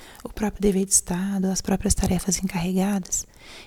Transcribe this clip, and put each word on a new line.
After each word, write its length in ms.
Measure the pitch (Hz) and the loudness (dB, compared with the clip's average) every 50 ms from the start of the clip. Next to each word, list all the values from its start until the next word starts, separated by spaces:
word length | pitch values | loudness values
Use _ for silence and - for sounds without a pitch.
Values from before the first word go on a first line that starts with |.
| - - - - - | -20 -20 -20 -16 -16
o 60 | - | -14
próprio 320 | - - 214 202 208 - | -6 -4 -4 -4 -2 2
dever 240 | 202 208 185 190 196 | 2 2 4 2 0
de 60 | 196 | 2
Estado, 540 | - - - - 175 180 190 196 196 196 185 | 2 2 2 2 -2 -2 -2 -2 0 0 0
as 140 | 190 185 - | 0 0 -2
próprias 340 | - - 196 - - 196 180 | 0 0 0 2 4 2 4
tarefas 480 | - 196 180 185 170 - 196 180 - | 4 4 2 2 2 0 0 -2 -2
encarregadas, 840 | 190 185 - 175 165 185 185 190 190 202 202 190 180 - - - - - - - - - - - - | -2 -4 -2 -2 -2 0 2 2 2 2 0 -2 -2 -4 -6 -6 -6 -8 -18 -20 -20 -20 -20 -20 -18